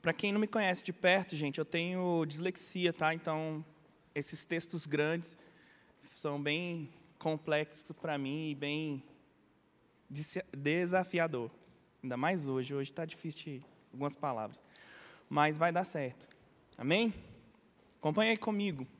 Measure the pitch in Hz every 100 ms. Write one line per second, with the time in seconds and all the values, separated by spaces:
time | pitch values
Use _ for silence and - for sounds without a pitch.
0 | - 160 208 202 214 226 196 185 - 170
1 | 185 190 185 156 147 143 151 170 170 185
2 | 180 170 156 147 180 180 - 185 175 165
3 | 156 160 165 156 160 156 156 - - _
4 | _ 147 139 160 - 170 - 170 147 147
5 | 151 170 165 - - - - - _ _
6 | - - 151 143 147 156 175 170 143 -
7 | - _ 160 156 156 151 151 - - 160
8 | 165 147 135 147 156 139 143 151 156 139
9 | - - _ _ _ _ _ _ _ _
10 | _ 143 151 180 - 139 143 165 180 185
11 | 185 170 165 135 117 - - - _ _
12 | 131 123 151 185 143 131 127 143 135 -
13 | 160 - 165 143 - 135 131 - _ 123
14 | 143 139 147 120 107 - - - - -
15 | - - - 147 151 151 170 170 185 160
16 | 131 - - - - _ _ - 127 180
17 | 233 - - - - - _ _ _ _
18 | 151 151 220 220 - 208 202 147 127 -